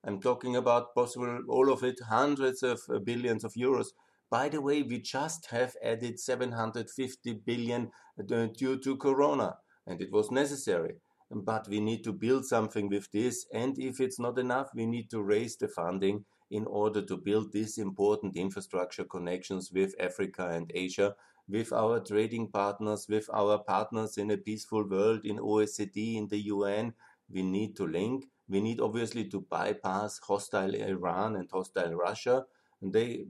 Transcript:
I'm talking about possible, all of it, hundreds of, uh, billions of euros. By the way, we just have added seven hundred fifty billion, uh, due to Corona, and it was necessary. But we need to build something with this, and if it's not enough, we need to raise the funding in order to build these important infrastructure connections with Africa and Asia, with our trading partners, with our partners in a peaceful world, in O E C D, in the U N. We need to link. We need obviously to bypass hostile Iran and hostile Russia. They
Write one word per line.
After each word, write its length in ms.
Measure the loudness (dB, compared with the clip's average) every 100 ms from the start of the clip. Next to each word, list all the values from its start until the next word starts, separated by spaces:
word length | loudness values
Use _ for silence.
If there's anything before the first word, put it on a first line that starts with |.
I'm 160 | -6 0
talking 380 | 2 0 0 0
about 360 | 4 4 4
possible, 480 | 0 0 0 -4 -4 0
all 240 | 4 6
of 120 | 6
it, 160 | 0 -2
hundreds 600 | 0 2 4 4 0 2
of, 200 | -2 -2 -2
uh, 100 | -4
billions 460 | -2 -2 0 -2 -2
of 80 |
euros. 400 | 0 2 2 0 -8 _ _ -2
By 200 | 0 2
the 120 | 0
way, 220 | 0 0
we 160 | 0 -4
just 480 | -4 -2 -2 -6 -4
have 280 | 0 0 -2
added 380 | -2 0 -2 -6
seven 320 | -2 -2 0
hundred 380 | -2 -2 -2 -8
fifty 420 | -4 -6 -4 -8
billion, 580 | -6 -2 -2 0 0 -2 -8 -20 -10
uh, 280 | -2 0 0
due 300 | 0 -2 0
to 200 | -2 0
Corona, 600 | 2 4 4 4 0 -2 _ _ -12
and 140 | -8
it 100 | 0
was 180 | 2 2
necessary. 680 | 2 0 -2 0 0 0 -6 _ _ -10
But 360 | -8 -2 -2 -2
we 120 | -2
need 240 | 0 -2 -4
to 60 |
build 360 | -2 2 2 2
something 420 | 0 2 -2 0
with 220 | -2 -2
this, 340 | 0 0 -2 -6
and 240 | -4 -2 -2
if 220 | -4 -2
it's 200 | -2 0
not 200 | -2 0
enough, 320 | 0 0 -2
we 140 | -2 -2
need 240 | -2 -4
to 100 | -4
raise 340 | 2 2 2 -4
the 100 | -4
funding 580 | -2 -2 2 2 0 -6 _ -6
in 160 | -4 -2
order 380 | 2 2 2
to 140 | -2 -4
build 340 | 2 2 2
these 260 | -2 -4 -2
important 580 | -4 2 4 4 0 -2
infrastructure 680 | -4 -4 -4 -2 -2 -4
connections 680 | -8 -6 -4 -4 -4 -6 -2
with 220 | 0 0 0
Africa 500 | -4 -2 -4 -2 -2
and 220 | -2 -4
Asia, 420 | -4 -4 2 2 2 -18 _ -4
with 240 | -4 0
our 280 | 2 2 2
trading 480 | 2 2 2 0 -2
partners, 580 | 0 0 0 -2 -2 0
with 220 | -2 0
our 280 | 2 4 4
partners 580 | 2 0 0 -2 -2 -2
in 140 | 0
a 60 | 0
peaceful 520 | -2 -6 -2 0 2
world, 340 | 4 4 2
in 160 | -2 -4
O 220 | 2 4
E 60 | 4
C 180 | 2 -4
D, 320 | -2 -2 -2
in 100 | -2
the 100 | -2 0
U 180 | 0
N. 300 | 2 2 -2 -6 -20 _ _
We 120 | -2
need 320 | 0 0 -2 -2
to 100 | -2
link. 400 | 0 0 -2 -6 _ -2
We 120 | 0
need 200 | 0 0
obviously 460 | 0 0 -2 -4 -4
to 120 | -6
bypass 800 | -4 -2 0 -2 -2 -2 -2 -6
hostile 500 | -2 -2 0 0 0
Iran 600 | -2 -2 -2 -2 0 0 -2
and 120 | -4
hostile 420 | -4 -2 -2 -2
Russia. 540 | 0 -2 -2 2 2 0 _ _ -10
They 440 | 0 0 0 -4